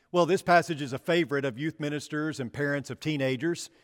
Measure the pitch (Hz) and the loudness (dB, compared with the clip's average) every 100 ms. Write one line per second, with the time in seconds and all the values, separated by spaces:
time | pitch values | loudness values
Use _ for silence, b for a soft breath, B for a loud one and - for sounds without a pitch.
0 | _ 175 160 190 - 175 165 151 139 117 | _ 2 4 2 6 6 4 -2 -4 -4
1 | - 170 151 143 135 113 156 - 147 147 | 0 2 2 0 -2 -2 -6 -4 -4 -6
2 | - 151 156 139 120 - 143 143 131 123 | -6 -4 -4 -4 -6 -4 -2 -2 -4 -6
3 | 151 151 131 131 151 170 - _ | -4 0 0 0 -2 -4 -8 _